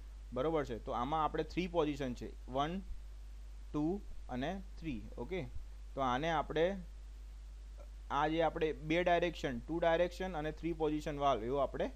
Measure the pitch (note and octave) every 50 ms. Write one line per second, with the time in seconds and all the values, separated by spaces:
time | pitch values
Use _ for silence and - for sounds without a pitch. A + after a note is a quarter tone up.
0 | - - - - - - B2 B2+ C3+ D#3 E3 D3+ C3+ B2 A#2 G#2 - C#3+ A#2+ A2+
1 | A#2+ C#3 D#3 D#3+ D3+ D3+ D3+ D#3+ D#3 - - D#3+ F3+ F3+ E3+ E3+ D3+ D3+ C#3+ C3+
2 | C#3 B2+ A#2+ - A2+ - - - - - B2+ C3+ C#3+ D#3 F3 G3 F#3 - - -
3 | - - - - - - - - - - - - - - - D3 D3+ D#3+ G3 G3+
4 | - - - - - - B2+ B2 C3+ D#3+ F#3+ G3 F#3 - - - E3 D#3+ B2 G#2
5 | G#2+ A2 - - A#2+ B2 F#3 F3+ C3+ A#2 - - - - - - - - - C3+
6 | C3+ B2+ B2 C3 D#3 E3+ E3 D3+ C#3 - - D3+ E3 F#3 G3 F#3 E3+ - - -
7 | - - - - - - - - - - - - - - - - - - - -
8 | - - B2+ C#3 D3+ D#3 D#3+ E3 E3 D#3 D#3 E3 D#3 D#3 C#3+ D3+ D#3 D#3 D#3+ F3
9 | F3+ F3+ F3 E3+ F3 F3 D#3+ - - D3 B2 A#2 - - D#3+ E3+ E3+ E3 E3 E3
10 | F3+ F3 - - F#3 F#3+ F3 D3+ D3+ D#3 D3+ - D#3+ E3+ E3 D#3 D#3 D3+ D3+ D3+
11 | D3+ E3+ D3 C#3+ C#3+ C#3 C3+ G#2 A2 A#2+ C3+ C#3+ C3+ - - C#3+ F#3 C4+ -